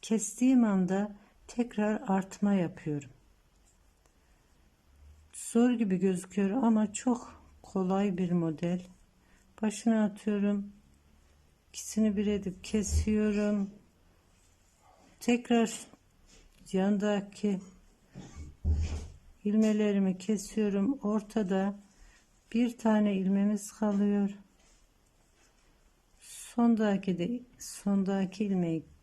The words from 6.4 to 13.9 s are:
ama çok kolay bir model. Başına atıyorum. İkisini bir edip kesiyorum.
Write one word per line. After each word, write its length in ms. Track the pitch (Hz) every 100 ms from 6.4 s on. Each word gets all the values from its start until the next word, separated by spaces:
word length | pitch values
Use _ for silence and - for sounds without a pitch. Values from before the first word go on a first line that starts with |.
| 196
ama 440 | 220 226 220 214
çok 500 | - - 240 - - - -
kolay 560 | - 190 185 190 202 175
bir 140 | 185
model. 560 | 175 165 151 170 180 180 - _ _ _ _ _ -
Başına 420 | 220 214 - 220
atıyorum. 720 | 214 208 - 208 202 202 202 - - _ _ _ _ _ _ _ _
İkisini 480 | - - - 220 202
bir 100 | 208
edip 360 | 208 196 180
kesiyorum. 1040 | - 214 208 - - 214 214 208 208 208 196 - _